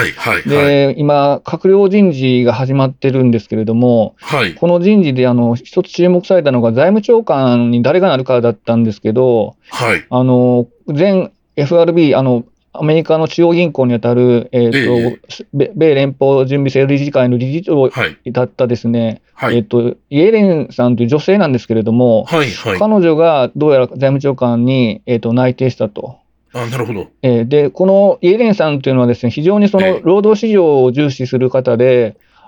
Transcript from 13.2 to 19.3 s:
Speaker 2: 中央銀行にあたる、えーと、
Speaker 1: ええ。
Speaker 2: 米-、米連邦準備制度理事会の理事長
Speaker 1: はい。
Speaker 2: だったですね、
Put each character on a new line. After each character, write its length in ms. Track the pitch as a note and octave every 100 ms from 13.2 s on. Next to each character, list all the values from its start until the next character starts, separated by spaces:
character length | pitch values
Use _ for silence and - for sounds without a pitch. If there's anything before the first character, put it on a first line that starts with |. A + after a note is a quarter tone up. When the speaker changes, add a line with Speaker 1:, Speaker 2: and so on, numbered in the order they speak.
| D#3
Speaker 2:
中 160 | -
央 120 | E3+
銀 180 | E3+ E3+
行 140 | C#3+ B2+
に 80 |
あ 60 | A#2
た 120 | A#2+
る、 380 | B2 B2 A#2+ -
え 60 | B2+ A#2
ー 20 |
と、 80 | C3+
Speaker 1:
え 400 | B2 B2 A#2+ A#2 - -
え。 40 | -
Speaker 2:
米-、 180 | C#3+ C3
米 200 | G#3 D#3+
連 180 | C#3 C#3
邦 340 | C3 C#3 C3+ C3
準 120 | C#3+
備 100 | C#3
制 140 | C3+
度 60 | C3+
理 100 | C#3+
事 120 | C#3+
会 200 | C#3 B2
の 80 | B2
理 120 | B2+
事 120 | D#3
長 260 | - D3+ C3
Speaker 1:
は 0 | - G#2 -
い。 80 | -
Speaker 2:
だ 100 | A#2
っ 60 | -
た 180 | - B2
で 100 | A#2+
す 100 | A#2+
ね、 360 | A#2 A2+ G#2+ _